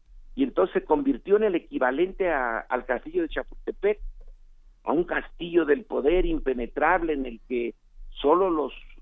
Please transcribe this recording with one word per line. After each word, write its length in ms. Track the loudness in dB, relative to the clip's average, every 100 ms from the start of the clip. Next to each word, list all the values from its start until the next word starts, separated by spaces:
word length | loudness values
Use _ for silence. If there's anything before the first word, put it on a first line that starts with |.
| _ -20 -16 -2
y 80 |
entonces 300 | -2 2 0
se 120 | 0 0
convirtió 520 | 2 2 -2 2 4
en 60 |
el 120 | 4 0
equivalente 760 | -4 0 0 2 -2 0 0
a, 280 | 0 0 -2
al 260 | -2 -4 -2
castillo 360 | -4 -2 -4
de 80 | -2
Chapultepec, 680 | -4 -8 -10 -10 -2 -2 -2 -6 -12 -18 -20 -20 -20 -20 _
a 100 | -2
un 100 | 0
castillo 600 | 0 -4 -6 -10 0 0 4
del 180 | 2
poder 420 | 2 0 2 4 2
impenetrable 880 | 2 0 -2 -4 0 2 2 2
en 120 | -2 -4
el 160 | -8 -6
que 260 | -4 -4 -8 _ -16 -14 -2
solo 280 | 4 4 4
los, 240 | 0 -2 -6 -18 -18